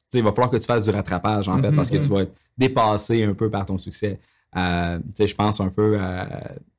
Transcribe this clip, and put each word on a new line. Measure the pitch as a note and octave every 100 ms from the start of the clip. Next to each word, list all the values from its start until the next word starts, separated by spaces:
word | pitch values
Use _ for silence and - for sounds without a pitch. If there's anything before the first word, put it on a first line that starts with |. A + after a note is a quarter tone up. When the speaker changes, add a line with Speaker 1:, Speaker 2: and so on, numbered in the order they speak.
| _
Speaker 1:
sais, | B2+
il |
va | G#2+
falloir | G2+ B2
que | A#2
tu | -
fasses | A#2 G#2
du |
rattrapage, | G2+ - F2 G#2 G#2+ F#2+
en | F#2
fait, | G2+
Speaker 2:
Mhm. | -
Speaker 1:
parce | -
que | G2
tu | G2
vas | G2
être | F#2 - _ -
dépassé | C3 C3 A2 G#2 - A#2 G#2+
un |
peu | G2 A2
par | G#2 F#2+
ton | F#2+
succès. | G2+ - G#2 F#2+ _ _ _ F2+
Euh, | F2+ F2 F2 E2+
tu | F#2+ -
sais, | G#2
je | -
pense | G#2 G#2
un | F#2+
peu | G2+ G#2+ G#2+
à, | F#2 F2+ - - - - -